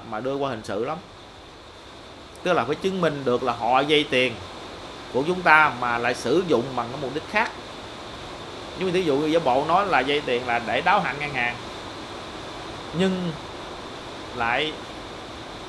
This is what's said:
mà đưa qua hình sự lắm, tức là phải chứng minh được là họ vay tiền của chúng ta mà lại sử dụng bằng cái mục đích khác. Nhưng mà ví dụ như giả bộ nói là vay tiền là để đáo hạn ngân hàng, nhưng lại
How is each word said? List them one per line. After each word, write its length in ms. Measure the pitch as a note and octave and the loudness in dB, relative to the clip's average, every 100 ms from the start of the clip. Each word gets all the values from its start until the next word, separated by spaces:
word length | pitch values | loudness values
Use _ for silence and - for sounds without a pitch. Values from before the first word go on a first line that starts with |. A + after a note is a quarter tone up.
| A#2 | -4
mà 100 | A2 | -4
đưa 140 | B2+ | -2
qua 160 | C#3 C#3 | -2 -2
hình 140 | A2+ | -4
sự 200 | A2 G2+ | -4 -2
lắm, 140 | C3 E3 - - - - - - - - - - - - - - | -2 -4 -10 -18 -18 -18 -18 -18 -18 -18 -18 -18 -18 -18 -18 -4
tức 100 | F3 | 2
là 120 | D#3+ | 2
phải 100 | A#2 | 2
chứng 260 | D#3 F#3+ F#3+ | 0 0 2
minh 220 | E3 C#3+ | 0 2
được 180 | B2+ A#2+ | 0 2
là 100 | B2+ | 2
họ 300 | A#2 A2+ C3 | 0 4 4
vay 240 | D3 D3+ D3 | 6 4 4
tiền 220 | B2+ B2+ A2 - - - - - - - | 4 2 0 -12 -12 -14 -14 -14 -14 -4
của 100 | B2 D3+ | 0 0
chúng 160 | F3+ | 4
ta 300 | F3 D#3 D3 B2 | 8 10 8 4
mà 180 | B2 A#2+ | 0 2
lại 160 | A#2+ | 0
sử 300 | B2+ A#2 D#3+ F3+ | 0 2 2 4
dụng 140 | A#2+ C3+ B2+ | 2 2 -4
bằng 120 | A#2 | -4
cái 100 | C#3+ | -4
mục 80 | B2+ | -4
đích 140 | D3 - | -6 -2
khác. 220 | G#3 A#3+ - - - - - - - - - - - - - | 0 0 -4 -12 -12 -12 -12 -12 -12 -12 -12 -12 -12 -10 -4
Nhưng 100 | F#3 | 0
mà 40 | |
ví 120 | F3+ | 2
dụ 120 | E3 C3+ | 4 4
như 100 | D#3 | 4
giả 140 | E3 | 4
bộ 200 | D3 B2+ D#3 | 4 4 4
nói 180 | F#3 G3+ | 4 6
là 160 | C#3 C3+ | 4 4
vay 160 | D3 - | 2 2
tiền 200 | B2 B2 | 0 2
là 140 | A#2 A2 | 0 2
để 140 | B2 | 2
đáo 200 | F3 G3+ | 4 4
hạn 160 | D3 C#3 | 2 -2
ngân 100 | D3 | -4
hàng, 260 | C3 A#2+ A#2+ - - - - - - - - - - - - - D#3+ | -2 -2 -4 -10 -12 -12 -12 -12 -12 -12 -12 -12 -12 -10 -10 -6 0
nhưng 320 | F#3+ F#3 F3 D3 - - - - - - - - - A#2+ | 2 2 -2 -6 -10 -12 -12 -10 -12 -12 -12 -12 -8 -2
lại 360 | A#2 B2+ D#3 D3+ - - - - - - - - | 2 2 0 -4 -10 -12 -12 -12 -12 -12 -12 -12